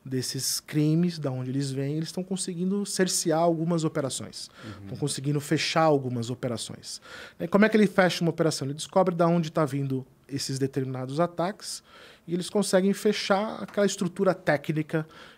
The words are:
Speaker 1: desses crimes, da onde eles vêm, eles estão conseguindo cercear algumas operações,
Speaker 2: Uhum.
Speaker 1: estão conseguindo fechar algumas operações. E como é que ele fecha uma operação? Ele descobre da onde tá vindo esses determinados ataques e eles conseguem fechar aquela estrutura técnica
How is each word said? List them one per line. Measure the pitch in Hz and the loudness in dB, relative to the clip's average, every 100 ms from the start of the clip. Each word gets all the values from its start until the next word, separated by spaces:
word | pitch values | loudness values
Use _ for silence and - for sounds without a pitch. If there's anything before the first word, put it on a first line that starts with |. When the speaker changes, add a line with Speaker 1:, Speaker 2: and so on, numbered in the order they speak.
Speaker 1:
desses | 135 131 123 131 - - | -6 -4 -4 -4 -4 -4
crimes, | - 156 151 160 175 165 | -2 0 2 4 2 -2
da | 143 | -4
onde | 127 127 | -4 -4
eles | 135 139 | -4 -2
vêm, | 135 139 151 | -4 -4 -4
eles | 160 | -6
estão | - | -6
conseguindo | 185 190 - 170 185 202 | -6 -6 -6 -4 -2 -2
cercear | 202 - 185 - 175 156 | -2 0 2 2 2 4
algumas | 175 165 165 170 | 4 2 2 0
operações, | 156 156 135 - 107 - - - 113 | 0 -2 -4 -4 -10 -14 -16 -16 -16
Speaker 2:
Uhum. | 98 | -14
Speaker 1:
estão | 98 135 | -12 -6
conseguindo | 143 139 135 147 | -4 -2 -2 -2
fechar | 143 151 - 165 | 0 0 2 4
algumas | 160 143 127 123 113 | 4 4 2 -4 -6
operações. | 123 127 113 - - - - - - - - | -6 -4 -4 -8 -12 -14 -16 -16 -18 -16 -10
E | 175 | 2
como | 196 214 | 6 6
é | |
que | 214 | 6
ele | 196 | 6
fecha | 196 180 - | 6 4 4
uma | 165 | 0
operação? | 156 160 - 135 | 0 0 0 -4
Ele | |
descobre | 147 - 190 185 | -8 -2 2 2
da | 170 170 | 4 4
onde | 175 156 | 4 0
tá | 165 | 0
vindo | 151 139 139 131 127 _ - | 0 0 -2 -4 -6 _ -10
esses | 135 - 135 | -8 -4 -2
determinados | 135 139 131 127 131 143 | -2 -2 -4 -6 -6 -2
ataques | 170 170 175 - - - - - - - - | -2 0 -4 -4 -12 -14 -14 -20 -20 -18 -6
e | |
eles | 175 170 | -4 -2
conseguem | 208 190 190 196 | -2 2 4 4
fechar | 196 214 202 - 196 220 - | 2 2 0 2 0 0 -6
aquela | 202 - 202 | -6 0 0
estrutura | - 180 - 190 | 0 -4 0 0
técnica | 170 - 147 - 156 151 160 151 - - | 2 2 0 0 -4 -2 -4 -4 -12 -20